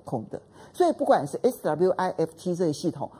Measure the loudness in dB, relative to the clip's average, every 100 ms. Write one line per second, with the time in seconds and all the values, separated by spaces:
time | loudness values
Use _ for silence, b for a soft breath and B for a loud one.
0 | -8 -8 -6 -14 -16 B B 0 2 2
1 | 4 4 2 0 0 0 -2 2 2 2
2 | -2 -2 -4 -2 -4 0 0 0 -4 -4
3 | -10 B